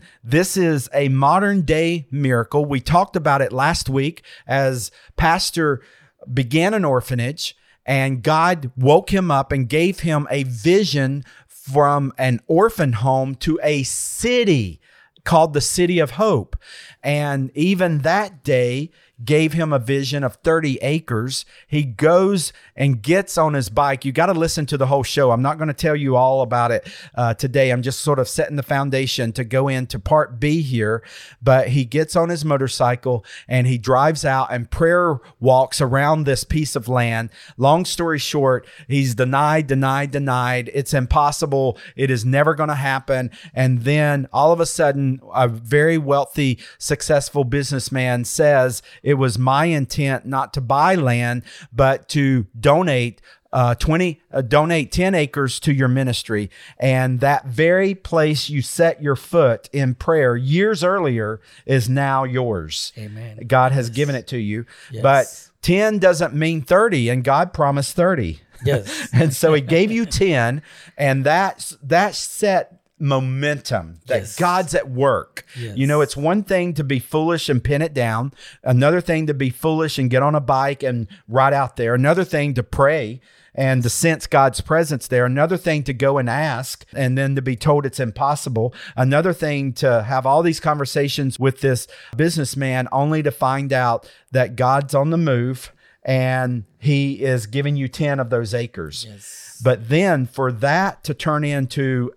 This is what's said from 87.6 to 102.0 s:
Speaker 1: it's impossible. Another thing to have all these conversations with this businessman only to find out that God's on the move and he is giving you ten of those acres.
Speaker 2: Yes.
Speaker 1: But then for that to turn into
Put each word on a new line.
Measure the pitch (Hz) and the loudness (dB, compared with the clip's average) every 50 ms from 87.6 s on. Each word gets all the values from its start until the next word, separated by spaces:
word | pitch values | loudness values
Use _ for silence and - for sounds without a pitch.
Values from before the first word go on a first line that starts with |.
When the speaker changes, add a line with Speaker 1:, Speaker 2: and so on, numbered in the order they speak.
| - 156 147 147 139 | 2 2 2 2 0
Speaker 1:
it's | 131 - - | -4 -4 -4
impossible. | 127 113 - - 139 139 147 - - 139 120 113 113 120 - - - - - | -6 -6 -4 -2 -2 -2 -2 -2 -4 -4 -2 -2 -2 -2 -6 -10 -18 -10 -2
Another | 123 127 131 139 151 170 185 165 | 0 2 2 2 2 2 0 -2
thing | - 160 151 147 139 139 135 120 | -2 -4 -4 -2 -2 -4 -4 -4
to | - 147 131 120 113 107 | 0 2 2 2 2 0
have | 120 135 131 123 | 0 -2 0 2
all | 131 143 160 | 2 2 4
these | 165 170 156 - | 4 2 0 0
conversations | - 156 151 147 139 - - 147 143 139 - 147 139 131 - | -2 -2 0 0 -4 -2 -2 -2 -2 -2 -2 -2 -2 -4 -2
with | - 127 135 127 - | 0 0 0 0 2
this | 139 135 127 123 - - - - - - 113 | 0 0 0 0 -4 -10 -18 -20 -20 -10 -2
businessman | 120 156 175 156 160 139 - - 139 135 131 127 127 127 - - | 0 0 0 0 -2 -4 -4 -4 -4 -4 -2 -2 -2 -2 -2 -2
only | 135 143 151 156 156 147 | 0 0 0 0 0 0
to | 147 | -2
find | 123 - 135 131 135 139 139 135 135 | -2 0 0 0 0 -2 -2 -2 0
out | 127 127 120 117 113 - - - _ _ _ | 0 2 0 0 -2 -4 -12 -20 _ _ _
that | 127 127 127 117 120 | 0 0 0 0 0
God's | 113 127 127 135 143 143 135 143 | 0 2 2 2 2 0 0 0
on | 139 143 156 | 0 0 2
the | 165 | 0
move | 170 165 147 127 120 120 127 131 - - - - _ _ _ _ _ | 0 2 2 2 0 0 -2 -4 -8 -12 -18 -20 _ _ _ _ _
and | - 131 131 131 127 131 127 127 127 123 123 117 101 - _ | -4 -2 0 0 2 0 0 0 -2 -2 -4 -6 -8 -12 _
he | _ 110 147 143 139 139 139 139 98 135 | _ 0 0 2 2 0 -2 -2 -2 -2
is | 131 127 120 107 | 0 0 -2 -4
giving | 107 113 143 139 147 147 | -4 -6 -4 -2 -2 -2
you | 139 135 127 | -2 -4 -6
ten | - - 151 143 143 139 | -4 -4 -2 -2 -2 -2
of | 127 113 | -2 -2
those | 127 117 117 101 101 | -2 -2 -2 -4 -4
acres. | 104 120 110 - 98 80 73 73 - 117 110 | -6 -6 -8 -10 -12 -12 -10 -12 -14 -14 -16
Speaker 2:
Yes. | 104 98 - - - - - - - - 117 | -18 -20 -20 -20 -20 -20 -20 -20 -16 -2 0
Speaker 1:
But | 127 123 98 113 | 0 0 0 0
then | 117 147 165 196 190 160 135 127 | 0 0 2 2 2 2 0 -2
for | 123 - 139 131 127 | -4 -4 -4 -4 -2
that | 120 104 139 139 156 180 190 196 - - - | -2 -2 0 0 2 0 0 -2 -4 -8 -8
to | - - | -10 -8
turn | - - 160 151 147 147 | -4 -4 -2 -2 -2 -2
into | 147 143 139 131 127 - 147 135 131 131 123 | -2 -2 -4 -4 -4 -4 -2 -2 0 0 -2